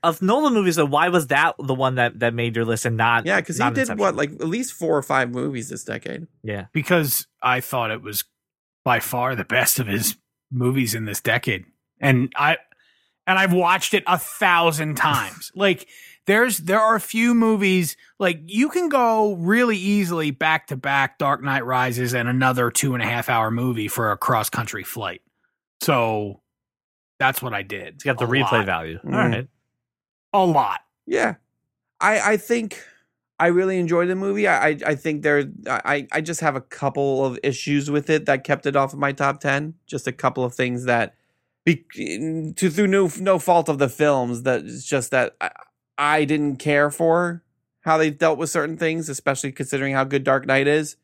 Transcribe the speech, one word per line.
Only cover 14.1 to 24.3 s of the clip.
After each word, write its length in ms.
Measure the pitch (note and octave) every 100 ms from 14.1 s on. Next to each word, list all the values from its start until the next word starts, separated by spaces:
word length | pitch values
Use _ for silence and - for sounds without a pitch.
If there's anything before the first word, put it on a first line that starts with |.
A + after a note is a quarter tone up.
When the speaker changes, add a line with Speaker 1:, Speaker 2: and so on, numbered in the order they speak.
| F3+
Speaker 3:
thousand 760 | - - F#3+ F3 E3+ D3+ D#3
Speaker 1:
<laughs> 20 | D3
Speaker 3:
times. 540 | D#3 - G2 - - -
Like, 320 | G3+ F3+ - - - - -
there's, 320 | G#3 B3 G3
there 220 | D#3+ G#3
are 140 | A3
a 60 | A3
few 340 | - A3+ A#3+
movies, 600 | A#3 A3+ A3 G3 F#3 D#3+ - _ _
like, 220 | F#3+ E3 D#3+
you 220 | G#3 C#4+
can 200 | F4+ F4
go 460 | C#4 A#3+ A3 G#3+
really 420 | F#3 E3+ A3+ B3 G#3
easily 540 | F#3+ G#3 F#3 E3+ D#3
back 380 | C#3 D#3+ D#3 -
to 80 | C3
back 420 | C#3 C#3 C3+ _
Dark 240 | C#3+ C#3
Knight 220 | C#3 C3+
Rises 500 | A#2+ B2+ B2+ A#2+ B2
and 140 | B2 A#2+
another 420 | B2+ C3 B2+ A#2+
two 240 | - C#3
and 80 | B2
a 40 | G#2+
half 220 | A#2+ A#2
hour 220 | A#2 A2
movie 380 | A#2 B2+ A#2 G#2
for 240 | - A2
a 40 | G2+
cross 320 | -